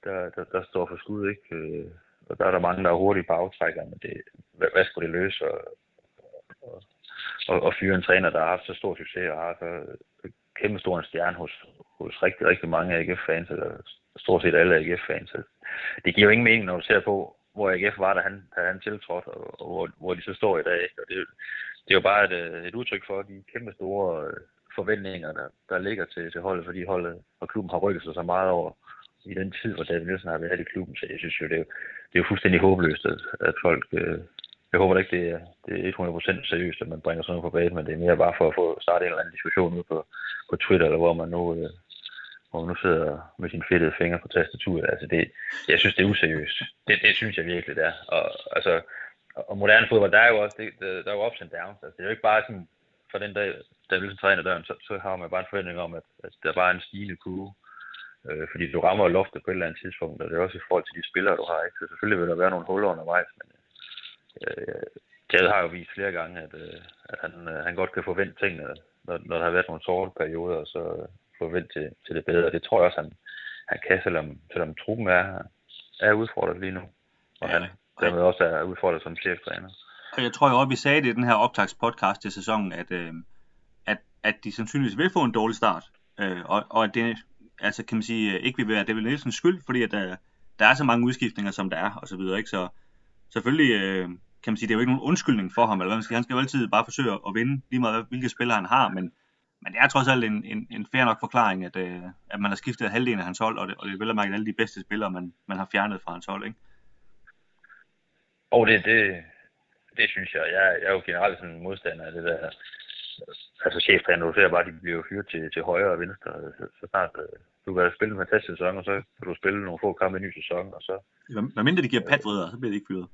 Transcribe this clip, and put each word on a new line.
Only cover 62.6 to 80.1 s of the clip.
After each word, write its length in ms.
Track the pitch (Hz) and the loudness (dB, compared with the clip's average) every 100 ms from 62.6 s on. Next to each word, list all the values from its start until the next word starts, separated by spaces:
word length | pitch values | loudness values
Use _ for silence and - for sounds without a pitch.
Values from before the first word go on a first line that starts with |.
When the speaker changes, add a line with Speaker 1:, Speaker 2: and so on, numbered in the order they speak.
| 85 | -2
Speaker 1:
huller 220 | 95 101 | 0 2
undervejs, 420 | 82 80 87 - - | 0 0 0 0 -10
men, 100 | - _ _ _ - - - - _ - | -20 _ _ _ -20 -20 -20 -20 _ -12
øh, 400 | - - - - - - _ _ _ | -10 -8 -8 -10 -10 -14 _ _ _
Gade 200 | 87 92 | 4 4
har 80 | 101 | 4
jo 60 | 85 | 0
vist 240 | 87 82 | -4 -14
flere 180 | - 98 | -6 -4
gange, 280 | 87 82 90 | -4 -8 -10
at, 140 | 80 | -16
øh, 260 | 80 80 85 85 _ _ | -16 -16 -16 -20 _ _
at 100 | - | -10
han, 260 | 82 85 85 | -10 -10 -10
øh, 160 | 80 | -6
han 100 | 82 | -6
godt 180 | 87 95 | -2 -4
kan 120 | - | -4
forvente 320 | 87 90 98 - | -6 -2 -4 -2
tingene, 240 | 101 82 71 69 _ _ | -6 -6 -12 -12 _ _
når, 140 | - 87 80 | -10 -10 -6
når 80 | 82 | -2
der 80 | |
har 60 | 85 | 0
været 180 | 87 90 | 0 0
nogle 140 | 82 | -4
sorte 300 | - 90 92 - | -2 -2 -2 -4
perioder, 400 | 78 82 87 82 | -4 -4 -4 -4
og 100 | 76 | -6
så, 160 | 87 82 82 | -8 -6 -8
øh, 100 | 78 92 _ _ | -10 -18 _ _
forvente 340 | 82 87 82 | -4 -4 -6
til, 180 | - 76 - - | -8 -10 -12 -8
til 80 | 80 | -6
det 80 | |
bedre. 260 | - 87 82 | 0 2 2
Det 120 | 82 | 0
tror 160 | - 110 | 0 4
jeg 80 | 90 | 4
også, 140 | - | 2
han, 120 | 78 - - - - - - | -8 -12 -18 -16 -14 -16 -8
han 100 | - - | -6 0
kan, 120 | 95 | 0
selvom, 360 | 98 85 76 71 _ | 2 -2 -4 -12 _
selvom 220 | - 80 | -6 -4
truppen 340 | 78 - 113 104 | -6 -8 -4 2
er, 340 | 90 95 92 - _ _ - - - | 4 2 -4 -12 _ _ -20 -20 0
er 120 | 104 | 4
udfordret 480 | 107 113 - - 87 | 4 2 -2 -2 -2
lige 120 | 95 | -6
nu, 80 | 92 92 _ _ _ _ _ | -8 -12 _ _ _ _ _
og 80 | 87 | -2
Speaker 2:
Ja. 100 | 85 | -2
Speaker 1:
han 100 | 87 92 _ - | -2 -12 _ -2
dermed 200 | 87 87 | 0 4
også 240 | 90 90 | 4 6
er 180 | 85 80 | 2 2
udfordret 400 | 85 90 95 82 | -4 -2 0 0
som 140 | 82 82 | -4 -6
cheftræner. 520 | 92 90 - 85 92 95 - - - | -4 -4 -6 -10 -12 -20 -20 -20 -10